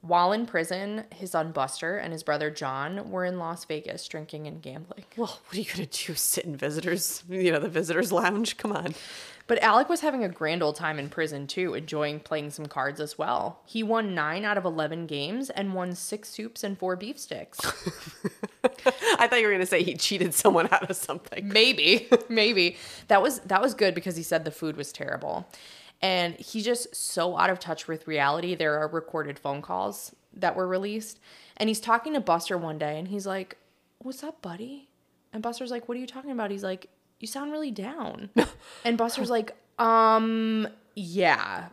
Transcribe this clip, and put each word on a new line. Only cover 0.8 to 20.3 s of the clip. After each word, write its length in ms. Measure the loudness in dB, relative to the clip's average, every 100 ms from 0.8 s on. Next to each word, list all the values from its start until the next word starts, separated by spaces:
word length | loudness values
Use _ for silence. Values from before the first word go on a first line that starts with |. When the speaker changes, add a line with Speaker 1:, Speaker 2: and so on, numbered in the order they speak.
| -4 -8 -10
Speaker 1:
his 160 | -12 -4
son 220 | -2 -2
Buster 440 | -2 -4 -2 -4 -4
and 160 | -4
his 100 | -8
brother 280 | -2 0 0
John 600 | -4 -6 -4 -6 -6 -6
were 140 | -4
in 140 | -4 -4
Las 260 | -6 -8
Vegas 420 | -8 -8 -8 -10 -10
drinking 400 | -12 -10 -12 -12
and 140 | -12
gambling. 440 | -12 -14 -14 -18 -16 -6
Speaker 2:
Well, 240 | -6 -6 -10
what 80 | -8
are 20 |
you 40 |
gonna 220 | -6 -6 -6
do? 280 | -6 -6
Sit 300 | -2 0 -2
in 120 | -4 -4
visitors, 680 | -4 -2 -2 -2 -2 -6 -6
you 220 | 0 2
know, 60 | 2
the 120 | 0
visitors 420 | -2 0 0 2
lounge? 440 | 4 2 2 -2 -4
Come 140 | -4
on. 220 | -4 -4 -8 -12 -14 -16 -20 0
Speaker 1:
But 160 | 4
Alec 260 | 6 6 6
was 100 | 2
having 220 | 0 0
a 40 | -2
grand 340 | -2 -2 2
old 140 | 0 0
time 220 | -4 -4
in 100 | -6
prison, 360 | -4 -4 -4 -6
too, 280 | -4 -2
enjoying 460 | -4 -4 -2 -2 -4
playing 300 | -4 -6 -6
some 140 | -10 -8
cards 320 | -4 -4 -4
as 160 | -8 -4
well. 420 | 0 0 0 -6 _
He 160 | -4
won 320 | 2 2 2
nine 300 | 0 0 0
out 120 | 0 2
of 60 | 0
eleven 400 | 0 -2 -2 -4
games 420 | -4 -2 -4 -6
and 220 | -4 -2
won 200 | -2 -4
six 340 | -4 -6 -8 -10
soups 320 | -10 -10 -6
and 140 | -6 -4
four 180 | -2 -2
beef 220 | -4 -10
sticks. 400 | -10 -10 -10 -6
Speaker 2:
<laughs> 640 | -4 -4 -6 -8 -16 -6 -8 -6 -12 _ 0 2 0 2 2 4
I 80 | 6
thought 120 | 6
you 60 | 4
were 60 |
gonna 140 | 4 4
say 160 | 2
he 120 | 2
cheated 400 | 0 0 2 2